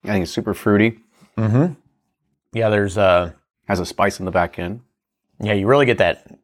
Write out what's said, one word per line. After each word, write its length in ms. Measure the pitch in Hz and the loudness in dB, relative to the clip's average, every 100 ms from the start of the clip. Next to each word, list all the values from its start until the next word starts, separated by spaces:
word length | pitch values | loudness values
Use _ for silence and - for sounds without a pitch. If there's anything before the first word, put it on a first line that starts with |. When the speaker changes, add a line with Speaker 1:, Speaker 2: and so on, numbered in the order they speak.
Speaker 1:
I 80 | - | -4
think 100 | 101 | -4
it's 100 | 85 | -4
super 220 | - 110 | -6 -6
fruity. 460 | 95 107 104 113 113 _ _ _ - | -2 2 4 2 -2 _ _ _ -4
Speaker 2:
Mm-hmm. 380 | 110 120 170 139 _ _ _ _ _ _ _ | 0 2 0 -4 _ _ _ _ _ _ _
Yeah, 160 | 113 110 | -2 0
there's, 260 | 104 101 95 | 2 0 2
uh, 360 | 95 87 87 - _ _ - | 4 4 0 -10 _ _ -6
Speaker 1:
Has 120 | 95 | -4
a 60 | |
spice 360 | 87 - 98 - | -4 -2 -4 -2
in 40 | |
the 60 | 92 | -4
back 280 | 90 87 - | -2 -2 -6
end. 220 | 87 113 _ _ _ _ _ _ | -10 -10 _ _ _ _ _ _
Speaker 2:
Yeah, 140 | 107 | -4
you 140 | 104 98 | 0 2
really 180 | 139 | 4
get 140 | 131 113 | 2 2
that 280 | 90 - - - | 0 0 -12 -20